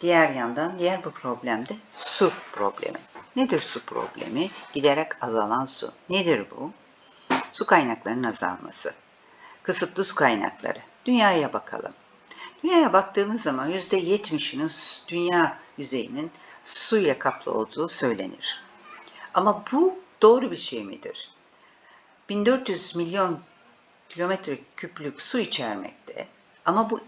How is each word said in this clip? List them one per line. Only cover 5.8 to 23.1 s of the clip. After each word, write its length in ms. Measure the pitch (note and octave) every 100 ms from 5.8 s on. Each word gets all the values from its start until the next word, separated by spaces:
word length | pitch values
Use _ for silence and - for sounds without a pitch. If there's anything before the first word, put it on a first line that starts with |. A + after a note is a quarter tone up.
| - - -
Nedir 360 | F#3+ E3+ A#2+ G2
bu? 200 | - D3+ - _ _ _ - - - -
Su 140 | - A3
kaynaklarının 580 | F3 B2+ A2 G2+ A#2+
azalması. 720 | A#2+ - F2+ F2+ F2 - - - _ _ _ - - -
Kısıtlı 400 | - F3 F3 -
su 120 | F#3+ -
kaynakları. 640 | C#3 G#2+ F#2+ - - - - - -
Dünyaya 480 | B3 G#3 E3+ C#3
bakalım. 400 | G#2+ - - - - _ _ - - - -
Dünyaya 300 | D#4+ E4+ C4
baktığımız 480 | F#3+ F#3+ G3+ G3+ A3+
zaman 260 | D#3+ C3 C#3+
yüzde 300 | F#3 F3 F#3+
yetmişinin 720 | E3+ G#3 G3+ D3+ - C3 D#3
s-, 400 | - - - -
dünya 500 | E3+ F3 F3 D#3 - - -
yüzeyinin 540 | C#3 C3 - C3 E3 - - -
suyla 560 | - - - A3 E3 B2+
kaplı 340 | C3+ - -
olduğu 340 | A2+ A2 C3+ E3+
söylenir. 760 | - C3 G2+ F#2+ - - - - - - - - - -
Ama 300 | F#3+ G3+ - -
bu 280 | C#4 F#4 - - _
doğru 300 | G#3+ B3 A#3
bir 60 | E3+
şey 260 | - A#2+
midir? 480 | G2 F#2 - - - _ _ _ _ _ - - _ _ -
Bin 160 | G3+ G#3+
dört 240 | C4 B3+
yüz 260 | F3+ - E3+
milyon 440 | E3+